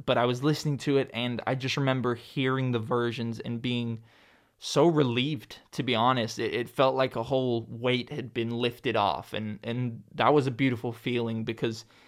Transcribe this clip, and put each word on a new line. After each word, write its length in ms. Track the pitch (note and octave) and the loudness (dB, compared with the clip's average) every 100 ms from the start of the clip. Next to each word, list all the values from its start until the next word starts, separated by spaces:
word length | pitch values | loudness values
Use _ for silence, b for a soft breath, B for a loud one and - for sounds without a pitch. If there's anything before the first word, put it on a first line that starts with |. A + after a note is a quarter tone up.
| - | -2
but 100 | B2 | 2
I 80 | B2 | 2
was 180 | B2 | 2
listening 360 | C#3+ D3 D3+ C#3 | 0 0 -2 -2
to 180 | - C3+ | 2 2
it, 140 | C3+ | 0
and 300 | A2+ B2 A#2+ - | -4 -4 -4 -2
I 80 | |
just 240 | C3 B2+ D3+ | -2 -2 0
remember 380 | C3+ C3 B2 A#2 | 0 2 0 -2
hearing 560 | - - C3 C3 B2+ | -4 -2 0 2 2
the 80 | A#2+ | 0
versions 600 | A2 A#2+ A#2+ A#2 A#2 A2 | 0 0 0 -2 -4 -6
and 220 | - A#2 | -6 -4
being 400 | B2 B2 A#2 A2+ b b b b b b | -2 -2 -4 -6 b b b b b b
so 300 | - D3 E3 | -2 4 6
relieved, 720 | D3+ C3 A#2+ C3+ C#3+ - - _ | 6 4 2 -2 -4 -10 -20 _
to 120 | - | -6
be 120 | B2 A2+ | 0 2
honest. 440 | A#2+ B2+ A2 - | 4 2 0 -2
It, 140 | A2+ | -2
it 160 | A#2+ B2 | -2 -2
felt 260 | - C3 C3 | 2 4 4
like 200 | C3 A#2+ | 0 -2
a 80 | |
whole 420 | A#2+ C3+ B2+ A#2 A2+ | -2 0 2 0 -4
weight 400 | A#2 B2 B2+ A#2 | -2 0 0 -2
had 240 | D3 B2 | -8 -6
been 160 | B2 A2+ | -4 -2
lifted 480 | A#2 A#2+ A#2+ B2 A2 | 0 -2 -2 0 2
off, 360 | G2+ D2 - | 2 0 -4
and, 260 | - G#2+ G#2 | -6 -6 -8
and 400 | A#2 A#2+ B2 A#2 - - | -6 -4 -4 -6 -8 0
that 180 | A2+ | 4
was 140 | D3 C3 | 6 4
a 40 | |
beautiful 400 | A#2 C3+ A#2 B2 | 2 0 0 -4
feeling, 540 | A#2 - A#2+ A#2 A2+ A2+ | -6 -2 -2 -2 -4 -4
because 400 | A2 B2 A2 - b | -2 -4 -4 -12 b